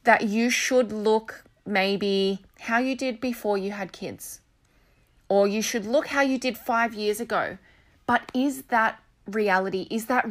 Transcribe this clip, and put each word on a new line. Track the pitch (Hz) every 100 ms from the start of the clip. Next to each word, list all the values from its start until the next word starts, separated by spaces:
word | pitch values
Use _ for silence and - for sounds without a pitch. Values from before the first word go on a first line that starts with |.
that | - 220
you | 226 220 240
should | 240 - 254 220
look | 214 208 220 220 - - _
maybe | - 196 196 196 202 196 190 196 - _
how | - 233
you | 262
did | 262 262 226
before | 254 233 214 202
you | 190
had | 202 185
kids, | - 170 98 - - _ _ _ _ _ _ _ _ _
or | 196
you | 202 214
should | 208 233
look | 202 269 -
how | 277
you | 277 262
did | 254 240
five | - 233 233
years | 214 208 208
ago. | 233 196 90 190 _ _ _ _
But | - 240 -
is | 254 277 262 -
that | 233 220 - _ _ -
reality? | 208 208 185 190 185 -
Is | 226
that | 220 247 226